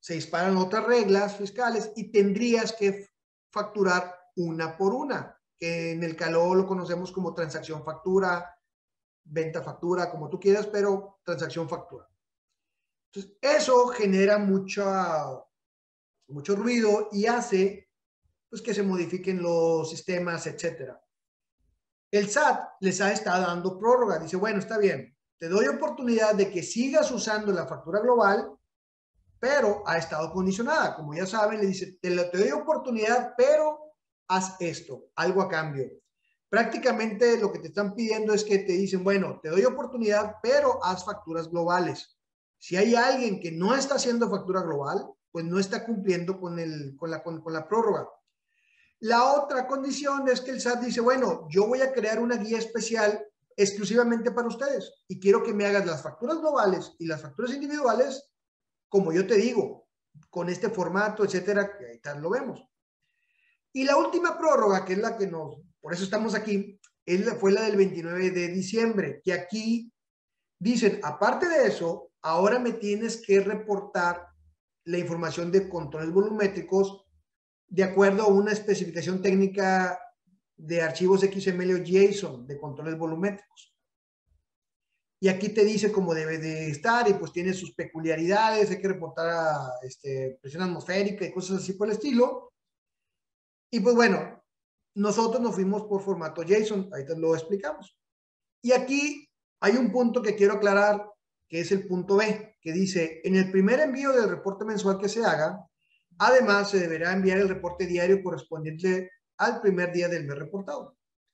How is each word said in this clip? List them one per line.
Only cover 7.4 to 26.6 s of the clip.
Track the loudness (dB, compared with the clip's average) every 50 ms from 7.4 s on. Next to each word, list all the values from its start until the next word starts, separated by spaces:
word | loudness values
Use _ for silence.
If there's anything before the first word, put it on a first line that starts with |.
| -6 -6 -6 -8 -10 -10 -12 -10 -10
factura, | -10 -12 -6 -2 2 2 4 4 2 0 -2 -6 -10 -16 _ _ _ _ _ _ _ _ _ _ _ _ _ _
venta | -6 -4 -4 -4 -4 -6 -8
factura, | -8 -10 -10 -6 -4 -2 0 0 -2 -4
como | -4 -8 -8 -8
tú | -8 0
quieras, | 4 4 4 4 2
pero | 0 0 0 2 2 0 -2 -4 -10 -18 _ _
transacción | -6 -6 -4 -6 -6 -6 -6 -6 -6
factura. | -6 -8 -8 -14 -18 -20 -20 _ _ _ _ _ _ _ _ _ _ _ _ _ _ _ _ _ _ _ _
Entonces, | _ -16 -16 -16 -16 _ _
eso | 0 2 2 2 4 6 6 6 6 4
genera | 2 0 2 2 4 4 4 4 4
mucha, | 4 4 2 0 0 -2 -4 -4 -4 -2 -2 0 -2 -2 -2 -2 -4 -4 -6 -10 -12 -16 _ _ _ _ _ _ _ _ _ _ _ _ _ _ _ _ -14
mucho | -14 -8 -2 -2 -2
ruido | 0 0 0 2 2 4 4 2 2 0 -2
y | -2 0 0
hace, | 0 0 0 0 0 2 2 2 0 -2 -6 -14 _ _ _ _ _ _ _ _ _ _ _ _ _
pues, | -16 -10
que | -6 -4 -2
se | 0
modifiquen | 0 0 0 0 -2 -4 -6 -4 -4 -4 -2 -2
los | 0 0 2 2 2 2 2 0 -2 -4
sistemas, | -8 -10 -6 -4 -4 -2 -2 -4 -6 -6 -6
etcétera. | -8 -8 -6 -6 -6 -6 -8 -12 -14 -14 -18 _ _ _ _ _ _ _ _ _ _ _ _ _ _ _ _ _ _ _ _ _ _
El | 0 0 0 2
sat | 2 2 2 2 2 0 -4 -10 -8 _
les | -2 0 0 2
ha | 0 0
estado | 0 -2 -2 0 0 0 0
dando | 0 -2 -2 -4 -6 -6 0
prórroga. | 2 4 4 4 4 0 0 -2
Dice, | -4 -6 -4
"Bueno, | -2 -2 -2 -2 -2
está | -4 -4 0
bien, | 2 2 2 0 -2 -8 -14 _ _ _ _ _ _
te | -6 -2
doy | 2 2 2 2
oportunidad | 0 -2 -4 -4 -4 -4 -2 0 2 4 4 4 4
de | 2 2 0
que | 0 -4